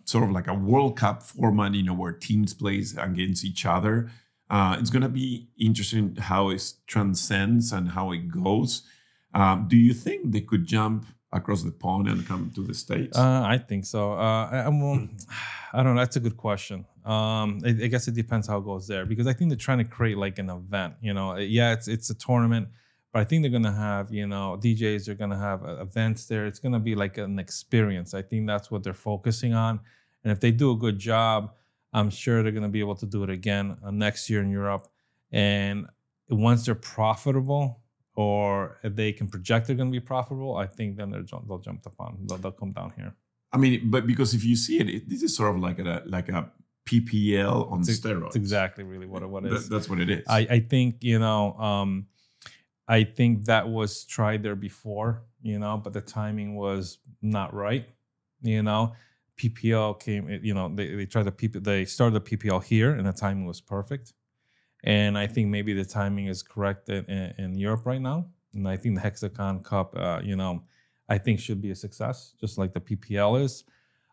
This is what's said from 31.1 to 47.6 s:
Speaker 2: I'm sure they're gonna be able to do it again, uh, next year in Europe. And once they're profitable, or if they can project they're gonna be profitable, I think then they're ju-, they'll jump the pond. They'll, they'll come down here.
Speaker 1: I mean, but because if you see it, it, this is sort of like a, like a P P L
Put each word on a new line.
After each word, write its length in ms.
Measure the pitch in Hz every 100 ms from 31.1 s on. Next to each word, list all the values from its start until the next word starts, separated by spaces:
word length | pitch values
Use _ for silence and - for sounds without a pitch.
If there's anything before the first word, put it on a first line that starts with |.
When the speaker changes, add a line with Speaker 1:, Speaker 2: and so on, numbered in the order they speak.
| 110 113 110 107 - _ _ _
Speaker 2:
I'm 160 | 110 104
sure 340 | - - 117
they're 80 | 110
gonna 160 | 110 104
be 100 | 107
able 140 | 104 98
to 100 | 104
do 180 | 101
it 60 | 98
again, 480 | 92 104 101 101 -
uh, 80 | 98
next 380 | 104 104 - -
year 120 | 107
in 80 | 98
Europe. 380 | 98 101 98 - _ _ _ _
And 560 | 107 101 101 101 101 - _ _ _ _
once 360 | 117 113 120 117
they're 100 | 110
profitable, 1080 | - - 110 110 143 135 131 143 139 120 _ _ _ -
or 640 | 104 101 101 98 98 -
if 120 | 110 104
they 180 | 107
can 140 | 104 104
project 400 | 92 90 113 113
they're 80 | 127
gonna 160 | 127
be 80 | 127
profitable, 580 | 123 131 123 135 135 110
I 80 | 98
think 300 | - 107 101
then 140 | 101
they're 100 | 98
ju-, 220 | 92 - 107
they'll 120 | 92
jump 240 | 98 92
the 60 | -
pond. 360 | - 90 95 98
They'll, 100 | 92
they'll 120 | 95
come 200 | - 98
down 180 | 92 92 -
here. 180 | 95 - _ _ _
Speaker 1:
I 40 | 127
mean, 320 | 135 117 113
but 160 | 104 113
because 280 | 120 117
if 100 | 117
you 120 | 113 117
see 220 | - 320
it, 100 | -
it, 180 | 104 -
this 140 | 254
is 100 | 311 -
sort 200 | 107 92
of 60 |
like 180 | 90 90
a, 240 | 87 85 -
like 220 | 92 87
a 240 | 90 - _ _ _
P 160 | - 117
P 380 | 117 107 104 98
L 280 | 101 -